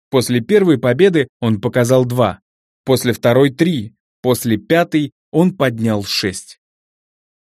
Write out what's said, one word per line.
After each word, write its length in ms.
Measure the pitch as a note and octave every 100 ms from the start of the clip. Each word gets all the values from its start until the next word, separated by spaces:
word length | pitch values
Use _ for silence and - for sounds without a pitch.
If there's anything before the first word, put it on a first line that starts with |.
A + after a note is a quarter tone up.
| _
После 320 | C3+ A#2+ B2
первой 360 | A#2 G#3 F#3 C3
победы 500 | B2+ B2 G3 E3 B2+ _
он 220 | A2+ G#2
показал 420 | A#2 B2+ A#2+ C3 B2
два, 360 | B2 G#2 F2 _ _ _ _
после 300 | - B2 A#2+
второй — 360 | G#2+ A#2+ B2 C#3
три, 420 | B2+ E3+ C#3+ G2+ _ _ _
после 360 | B2+ A#2+ A#2+ G#2+
пятой 540 | - E3 E3+ D#3 C#3 _ _
он 240 | D#3 F3+ -
поднял 480 | C3 A2+ A2+ G#2+
шесть. 560 | G2 - G2+ F2+ - - _ _ _ _ _ _ _ _